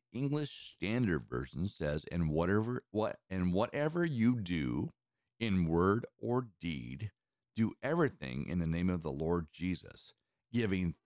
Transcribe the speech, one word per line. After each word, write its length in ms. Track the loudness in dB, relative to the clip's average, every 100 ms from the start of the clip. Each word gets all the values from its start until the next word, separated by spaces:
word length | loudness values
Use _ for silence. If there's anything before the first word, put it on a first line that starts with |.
| _
English 640 | -4 -2 0 -2 -8 -18 -6
Standard 540 | -2 0 2 2 0
Version 380 | -4 -4 -4 -4
says, 340 | -2 -2 -2 -4
"And 240 | -2 2
whatever, 540 | 2 4 4 2 -4 -4
what, 300 | -2 -2 -4 -6
and 240 | -2 2
whatever 500 | 2 0 0 -2 0
you 380 | -2 2 2 2
do 500 | 0 -2 0 0 -4 -6 _ _ _ -6
in 280 | 0 2 4
word 380 | 4 4 4 0 _
or 320 | -2 0 -2 -6
deed, 520 | -6 -6 -6 -8 -8 -10 _ _ _ 0
do 180 | 0 0
everything 640 | -2 2 0 0 -8 -6 -2
in 120 | 0
the 80 | 0
name 220 | 2 2
of 120 | 0
the 80 | -2
Lord 380 | -2 0 0 -2
Jesus, 600 | -4 -4 -4 -6 -20 -20 -20 _ _ _
giving 440 | -2 0 2 0 -2